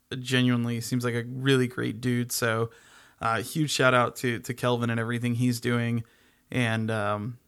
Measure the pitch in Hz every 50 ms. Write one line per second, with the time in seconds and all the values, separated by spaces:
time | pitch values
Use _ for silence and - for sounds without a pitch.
0 | _ - - 131 123 123 131 127 123 123 123 120 117 117 117 113 113 - 127 123
1 | 123 120 117 120 117 123 131 127 131 139 135 127 127 123 - 120 120 123 110 110
2 | 123 127 123 120 120 123 - - 123 113 110 110 113 113 - - - - - -
3 | - - _ - - 113 113 117 123 - - 165 151 143 - - 135 127 123 123
4 | 120 117 - - - 127 120 98 - - 117 - - 123 123 117 117 117 117 117
5 | 113 117 120 117 120 120 120 117 127 123 120 120 - 123 120 120 117 117 117 117
6 | 117 _ _ _ _ _ _ _ _ - - 127 123 113 113 113 110 110 113 107
7 | 104 104 104 104 104 120 120 - _